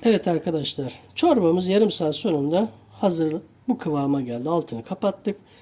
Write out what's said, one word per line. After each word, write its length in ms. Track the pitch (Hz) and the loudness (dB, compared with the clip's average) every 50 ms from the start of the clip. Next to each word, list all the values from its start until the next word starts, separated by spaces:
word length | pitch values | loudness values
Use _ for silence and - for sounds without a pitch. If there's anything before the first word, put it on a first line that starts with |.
| - | 2
Evet 260 | 233 220 180 - 185 | 2 2 4 4 2
arkadaşlar, 720 | 170 156 - 180 160 156 139 - - - 135 123 - - - - - | 0 0 0 -2 -2 -2 -2 -4 -6 -6 -6 -8 -8 -12 -18 -14 -6
çorbamız 540 | - 311 349 302 240 180 165 170 185 180 185 | 0 2 4 4 4 4 4 2 2 2 2
yarım 220 | 190 208 220 202 | 2 4 4 2
saat 240 | - - 170 156 151 | 2 0 -2 -2 -2
sonunda 540 | - - 214 165 143 139 147 165 185 226 220 - - - - - | -2 -2 0 0 0 0 0 2 0 0 0 -4 -12 -20 -20 -10
hazır 440 | - - 196 170 165 160 156 151 175 - - - _ - - | -2 -2 0 0 0 0 -2 -2 -4 -8 -12 -20 _ -4 -4
bu 100 | 226 - | -4 -2
kıvama 420 | - 170 151 143 139 139 143 139 | -2 -4 -2 -2 0 0 0 -2
geldi. 280 | 131 120 117 120 127 151 | -2 -4 -6 -6 -2 0
Altını 360 | 170 170 151 - - 113 - | 0 0 -2 -4 -8 -10 -8
kapattık. 520 | - 190 - - 196 190 - - 214 202 - - _ - - | -10 -8 -2 -2 -2 -2 -2 -6 -6 -6 -6 -10 _ -20 -20